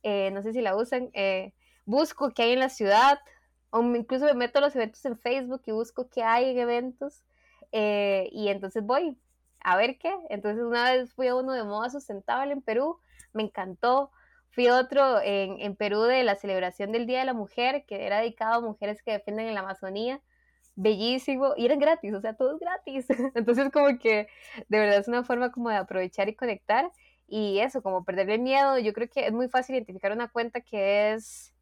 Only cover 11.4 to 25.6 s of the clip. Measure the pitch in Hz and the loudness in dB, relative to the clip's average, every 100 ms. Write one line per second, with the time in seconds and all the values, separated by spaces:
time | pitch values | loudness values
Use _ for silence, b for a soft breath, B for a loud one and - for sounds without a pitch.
11.4 | 262 254 208 208 240 277 - 202 - 247 | -2 -4 -4 -4 -6 -8 -10 -10 -4 -2
12.4 | 277 285 240 220 294 339 b b b 220 | -2 -4 -2 0 0 -4 b b b -6
13.4 | 214 - 190 180 240 262 277 b b b | -4 -6 -10 -2 2 2 0 b b b
14.4 | b - 240 247 254 277 269 226 202 202 | b 2 4 4 4 4 4 4 2 0
15.4 | 190 196 208 196 208 208 233 262 240 196 | -2 -6 -8 -4 -2 2 2 4 2 0
16.4 | 202 190 180 - 202 226 240 254 262 240 | -2 -2 -2 -4 -4 -2 -2 -2 -2 -4
17.4 | 196 - 247 285 _ 196 196 202 233 220 | -6 -2 -2 -2 _ -8 -2 -2 -2 -4
18.4 | 220 233 233 208 208 208 - 208 208 214 | -2 0 -2 -6 -8 -6 -6 -6 -4 -6
19.4 | 226 208 190 190 190 196 233 277 _ _ | -6 -6 -8 -10 -8 -6 -6 -6 _ _
20.4 | _ _ _ - 208 202 226 254 269 262 | _ _ _ -2 0 2 0 -2 -2 0
21.4 | 269 - 240 294 294 320 202 202 220 220 | 0 2 2 4 4 2 -2 -6 -6 -2
22.4 | 262 311 339 359 - 269 254 233 262 233 | -2 -2 -6 -6 -6 -10 -4 -2 0 -2
23.4 | 226 240 277 294 285 247 226 214 208 B | 2 2 2 4 4 4 2 2 0 B
24.4 | B B - 214 214 202 202 240 247 240 | B B 0 2 6 4 4 -2 0 -2
25.4 | 247 247 | -2 -4